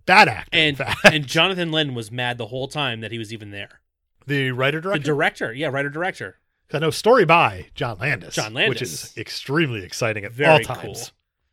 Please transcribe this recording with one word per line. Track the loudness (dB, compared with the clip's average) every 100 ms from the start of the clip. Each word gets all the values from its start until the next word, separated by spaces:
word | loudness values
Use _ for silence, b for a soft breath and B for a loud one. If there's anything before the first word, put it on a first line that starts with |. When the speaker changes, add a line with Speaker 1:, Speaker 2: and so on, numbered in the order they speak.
| 4
Speaker 1:
bad | 6 6
actor, | 2 -2 2
in | 2
Speaker 2:
And, | 0
Speaker 1:
fact. | -4 4
Speaker 2:
and | 6 6 2
Jonathan | 2 2 0 -2
Lynn | 0 0
was | -4 -8
mad | -4 -4 -4
the | -6
whole | -6 -6
time | -4 -4 -4
that | -8
he | -8
was | -8
even | -12 -12
there. | -14 -14 _ _ _ _ _ -4
Speaker 1:
The | -2 0
writer, | 0 0 0
Speaker 2:
The |
Speaker 1:
director? | -2 -2 0
Speaker 2:
director. | 0 0 -2 -6
Yeah, | -4 -4
writer, | -2 -4
director. | -4 -6 -6 -12 -14 _ _ _
Speaker 1:
I | -2
know | 0
story | 2 6 8 6
by | 4 2 -2 -12 -6
John | -6 -4
Landis, | -4 -4 -6 -6
Speaker 2:
John | -4
Speaker 1:
which | -2 -2
Speaker 2:
Landis. | -2 -6 -8 -12
Speaker 1:
is | -12
extremely | -12 -10 -4 0 0 -2
exciting | -8 -4 -4 -4
at | -8
Speaker 2:
Very | 2 6 6 4
Speaker 1:
all | -8
Speaker 2:
cool. | -10
Speaker 1:
times. | -12 -14 _ _ _ _